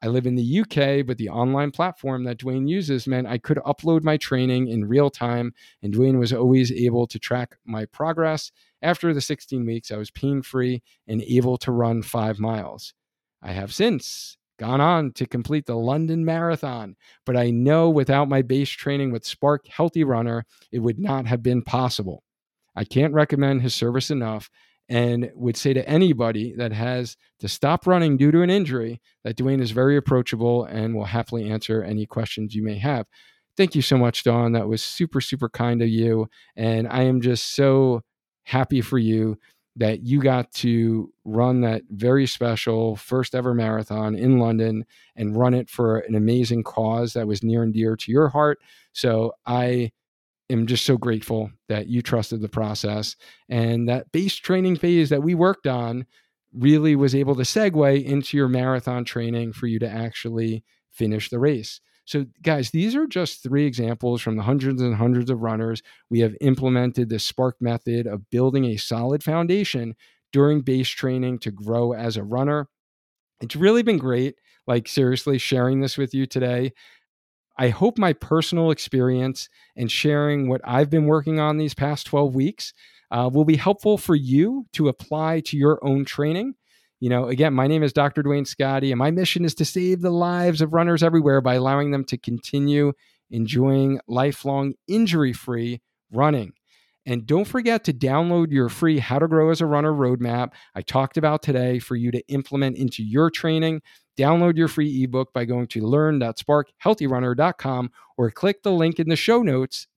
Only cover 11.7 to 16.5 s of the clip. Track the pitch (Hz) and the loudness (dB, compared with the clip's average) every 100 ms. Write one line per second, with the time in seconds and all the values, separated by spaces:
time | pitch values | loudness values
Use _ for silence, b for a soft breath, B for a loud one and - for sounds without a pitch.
11.7 | 120 117 117 107 120 110 104 110 110 80 | 0 0 0 -4 -4 -4 -4 -4 -4 -8
12.7 | - - - _ _ _ _ - 92 98 | -14 -18 -20 _ _ _ _ -10 -10 -8
13.7 | - 220 156 - - - - _ _ 113 | -2 -2 -2 -6 -14 -16 -20 _ _ -4
14.7 | 131 151 170 143 - 127 123 113 151 143 | 0 2 2 -2 -4 -6 -6 -4 -4 -4
15.7 | 117 117 147 160 165 165 165 170 | -4 -2 -2 -2 -2 -2 -2 -2